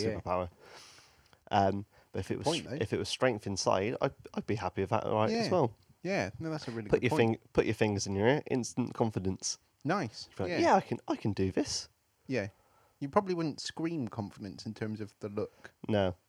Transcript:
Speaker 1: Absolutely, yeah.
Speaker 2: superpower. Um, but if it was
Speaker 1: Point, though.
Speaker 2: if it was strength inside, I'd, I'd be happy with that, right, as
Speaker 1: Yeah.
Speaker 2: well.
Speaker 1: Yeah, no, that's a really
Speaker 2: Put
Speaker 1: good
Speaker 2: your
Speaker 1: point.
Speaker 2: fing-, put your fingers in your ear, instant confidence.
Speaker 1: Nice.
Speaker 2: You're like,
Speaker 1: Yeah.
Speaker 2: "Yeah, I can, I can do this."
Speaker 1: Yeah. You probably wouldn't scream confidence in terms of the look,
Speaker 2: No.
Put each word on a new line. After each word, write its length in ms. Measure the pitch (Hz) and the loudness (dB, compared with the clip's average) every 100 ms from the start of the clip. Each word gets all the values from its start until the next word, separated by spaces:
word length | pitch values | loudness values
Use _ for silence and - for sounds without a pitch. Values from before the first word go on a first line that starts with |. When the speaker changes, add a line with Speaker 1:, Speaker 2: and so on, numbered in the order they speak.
Speaker 1:
Absolutely, 100 | 110 | -4
yeah. 60 | 101 | -4
Speaker 2:
superpower. 280 | - 90 90 - - - - - - _ _ _ - | -4 -2 -4 -10 -20 -20 -20 -20 -20 _ _ _ 0
Um, 340 | 104 98 101 101 _ _ | 2 2 0 -8 _ _
but 80 | 98 | -8
if 100 | 95 | -6
it 80 | 104 | -2
was 80 | 117 | -2
Speaker 1:
Point, 240 | 160 80 | -2 -4
though. 60 | 113 | -4
Speaker 2:
if 120 | 104 | -2
it 60 | 95 | -2
was 100 | 101 | -2
strength 380 | - 127 110 - | 0 0 0 -4
inside, 500 | 98 - 98 104 139 | -2 2 2 2 -2
I'd, 120 | 139 - - | -4 -4 -12
I'd 120 | - - | -10 -4
be 80 | |
happy 280 | 104 92 - | -2 -2 -2
with 80 | 95 | 0
that, 140 | 110 | 0
right, 260 | - 107 110 | 0 2 2
as 160 | 226 208 | 0 0
Speaker 1:
Yeah. 40 | |
Speaker 2:
well. 200 | 180 127 - _ _ | 2 2 -2 _ _
Speaker 1:
Yeah, 280 | 170 190 95 - | -4 -2 -4 -6
no, 120 | 160 | -8
that's 180 | 156 - | -6 -6
a 20 | |
really 180 | 113 104 | -6 2
Speaker 2:
Put 120 | - | 4
Speaker 1:
good 40 | |
Speaker 2:
your 60 | 123 | 6
Speaker 1:
point. 80 | 151 113 110 | 6 4 4
Speaker 2:
fing-, 80 | _ | _
put 100 | - | 2
your 100 | - | 2
fingers 320 | 113 110 101 98 | 4 4 2 0
in 80 | |
your 140 | 98 110 | 4 6
ear, 140 | 147 - | 4 2
instant 440 | 131 110 - 117 | -2 -2 -4 -4
confidence. 640 | - 117 104 92 95 - - _ _ | 0 0 0 -2 -2 -4 -8 _ _
Speaker 1:
Nice. 440 | 139 190 123 - - - | -2 -2 -2 -8 -16 -6
Speaker 2:
You're 100 | 185 | -4
like, 100 | 170 | 2
Speaker 1:
Yeah. 60 | 339 | 4
Speaker 2:
"Yeah, 80 | 196 | 4
I 40 | |
can, 180 | - - - | 2 -6 -4
I 80 | 302 | -4
can 160 | 110 | -2
do 180 | 98 95 | 0 0
this." 380 | - 302 - - _ _ _ - | 0 -2 -4 -8 _ _ _ -6
Speaker 1:
Yeah. 220 | 123 98 - _ _ _ - | -4 -4 -10 _ _ _ -10
You 80 | 143 | 0
probably 260 | 202 196 | 0 0
wouldn't 260 | 175 165 - | -2 -2 -4
scream 460 | - - 165 165 117 | -10 -6 -4 -2 -4
confidence 560 | - 101 - 104 76 117 | -4 -8 -8 -12 -10 -10
in 80 | |
terms 260 | 104 107 107 | -8 -6 -6
of 120 | 104 - | -10 -10
the 80 | 107 | -8
look, 420 | 104 98 _ - _ - | -4 -6 _ -20 _ 0
Speaker 2:
No. 260 | 107 95 87 | 4 4 0